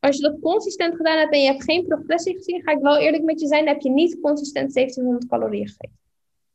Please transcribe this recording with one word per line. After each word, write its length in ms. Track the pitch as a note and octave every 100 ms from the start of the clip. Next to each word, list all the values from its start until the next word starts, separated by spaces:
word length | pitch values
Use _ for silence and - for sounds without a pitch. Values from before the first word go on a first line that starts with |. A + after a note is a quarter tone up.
Als 160 | C#4 C#4
je 60 |
dat 180 | D4 D4+
consistent 560 | D#4+ G4+ G4+ - E4+ E4+
gedaan 220 | D#4+ D#4+
hebt 140 | D#4
en 80 | D4
je 60 | C4+
hebt 180 | C4+
geen 220 | - E4 F4
progressie 480 | D4+ - E4 F4+
gezien, 280 | F#4 - F4
ga 100 | E4
ik 80 | D4
wel 180 | C#4 D4
eerlijk 240 | D4 D#4
met 180 | D#4 D#4+
je 60 | D4
zijn, 180 | D4+
dan 100 | D#4
heb 80 | D4
je 80 | C4+
niet 300 | C4 E4+ -
consistent 520 | D4 D4 C#4+ C4+ C4+
zeventienhonderd 540 | B3+ C4 B3+ B3+ A#3+ B3
calorieën 380 | A#3 A3 G#3 G#3
gegeten. 300 | - - _ _ _ _ _ _